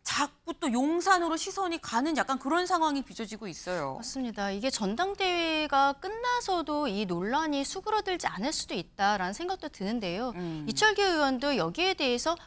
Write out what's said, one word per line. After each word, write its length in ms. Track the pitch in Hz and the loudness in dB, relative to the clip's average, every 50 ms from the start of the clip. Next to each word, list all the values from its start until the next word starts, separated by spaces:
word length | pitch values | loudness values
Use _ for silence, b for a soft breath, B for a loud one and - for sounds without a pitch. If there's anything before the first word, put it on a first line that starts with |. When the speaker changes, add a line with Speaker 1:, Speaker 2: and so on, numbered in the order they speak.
Speaker 1:
자꾸 500 | - - - - 294 - - _ _ 330 - - | -6 -2 0 0 0 0 -2 _ _ -10 -6 -2
또 140 | - 269 | 0 2
용산으로 640 | 226 240 269 302 330 349 330 392 381 359 339 320 320 | 2 2 4 4 2 2 4 4 4 4 4 2 0
시선이 440 | 320 - 392 - 392 381 349 339 - | -2 -2 -4 -2 -2 -2 -2 -2 -4
가는 360 | - - - 240 269 330 320 | -4 -2 0 2 2 2 2
약간 200 | 240 196 - 277 - | 2 2 2 -2 -2
그런 260 | - 269 320 349 359 | 0 2 2 2 2
상황이 360 | 359 370 330 320 311 285 277 | 2 2 2 2 2 2 -2
빚어지고 440 | 247 - - - 226 196 220 196 226 | -4 -6 -8 -8 -8 -8 -8 -8 -8
있어요. 480 | 185 151 - - 180 180 170 143 135 131 | -8 -8 -8 -4 -4 -2 -2 -2 -4 -4
Speaker 2:
맞습니다. 540 | - 226 - - 269 254 233 202 208 202 202 | -4 -6 -4 -4 -4 -4 -4 -4 -4 -2 -2
이게 180 | 196 202 226 269 | -2 -2 0 0
전당대회가 1200 | - - 214 190 214 240 359 392 403 - 392 359 349 349 330 320 320 311 302 294 285 277 277 277 277 | 0 0 0 0 0 0 -2 -2 -2 0 0 0 2 0 0 0 0 0 0 2 4 4 4 4 2
끝나서도 960 | - - 370 440 453 480 494 494 480 480 - 370 339 294 302 294 294 294 247 | -2 -6 -8 -6 -4 -2 0 0 0 0 0 0 0 0 0 0 0 0 0
이 180 | 190 202 214 | 0 -2 -2
논란이 580 | 180 175 170 185 214 254 302 320 311 285 277 277 | -2 -2 -2 0 0 0 0 0 0 0 0 0
수그러들지 600 | - - 381 - 427 427 427 403 381 359 330 - | -2 -2 -4 -2 0 0 0 0 0 -2 -2 -2
않을 260 | - 156 165 214 294 | -4 -2 -2 -2 -2
수도 220 | 320 - - - 240 | 0 -2 -2 -2 -4
있다라는 580 | 190 165 - - - 196 202 208 190 180 180 | -6 -6 -6 -2 0 2 2 2 2 0 -2
생각도 360 | 208 - 339 359 381 370 330 294 | -4 -4 -4 -4 -4 -6 -6 -10
드는데요. 640 | - - 190 196 233 247 208 175 170 202 254 254 202 | -8 -6 -4 -4 -2 -2 -2 -2 -2 -2 -4 -4 -4
Speaker 1:
음. 320 | 180 180 170 160 156 147 - | -4 -6 -4 -6 -4 -4 -4
Speaker 2:
이철규 320 | - - 427 440 403 403 | 2 4 4 4 6 4
의원도 540 | 403 381 339 311 285 269 262 240 269 294 277 | 4 4 4 4 2 2 2 0 0 2 2
여기에 380 | 208 160 165 180 311 349 381 370 | 2 0 0 0 0 0 0 0
대해서 420 | - 294 254 240 233 - 311 339 330 B | 0 0 0 2 2 2 0 -2 -2 B